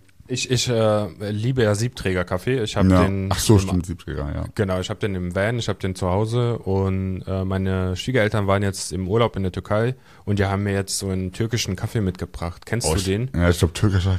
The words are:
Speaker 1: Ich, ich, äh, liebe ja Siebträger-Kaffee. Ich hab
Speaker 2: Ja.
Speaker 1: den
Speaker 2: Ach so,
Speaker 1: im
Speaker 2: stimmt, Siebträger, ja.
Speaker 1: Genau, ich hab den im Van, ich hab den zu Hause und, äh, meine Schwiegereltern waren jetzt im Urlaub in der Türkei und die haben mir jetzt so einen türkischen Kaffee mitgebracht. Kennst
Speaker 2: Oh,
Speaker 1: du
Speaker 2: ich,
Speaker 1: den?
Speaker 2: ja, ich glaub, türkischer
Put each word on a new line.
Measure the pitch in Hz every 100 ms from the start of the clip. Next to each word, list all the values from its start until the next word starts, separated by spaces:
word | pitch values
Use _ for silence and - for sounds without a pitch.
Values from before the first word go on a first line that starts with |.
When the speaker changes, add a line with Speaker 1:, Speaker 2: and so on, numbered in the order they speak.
| - _ -
Speaker 1:
Ich, | 127 -
ich, | 123 -
äh, | 113 110 107 104 - 101
liebe | 107 117 127
ja | 107
Siebträger-Kaffee. | 104 120 - 98 92 90 92 - 131
Ich | 107 107
hab | 95
Speaker 2:
Ja. | 92
Speaker 1:
den | 98 98 95
Speaker 2:
Ach | 92
so, | -
Speaker 1:
im | 104
Speaker 2:
stimmt, | 95 92 85
Siebträger, | 82 - 73 73
ja. | 78 82
Speaker 1:
Genau, | - 98 92
ich | 87
hab | 104
den | 107
im | 95 90
Van, | 90 104 123
ich | 107
hab | 98
den | 98
zu | 92 92
Hause | 92 110 120 120 117
und, | - 98 98 95 95 92 -
äh, | 95
meine | 92 95 95 95 92 90
Schwiegereltern | - 127 107 110 98
waren | 98
jetzt | 101 95 -
im | 87 92
Urlaub | 110 113 -
in |
der | 95
Türkei | 98 - 104 120 135 - -
und | - 101
die | 98
haben | 98
mir | 101
jetzt | 98 95 -
so | 98
einen | 95 92
türkischen | - 113 113 - 92
Kaffee | - 120
mitgebracht. | 95 - - - 85 -
Kennst | - 110 -
Speaker 2:
Oh, |
Speaker 1:
du | 87
Speaker 2:
ich, |
Speaker 1:
den? | 92 98 131
Speaker 2:
ja, | - 87
ich | 87
glaub, | 85
türkischer | - 107 95 95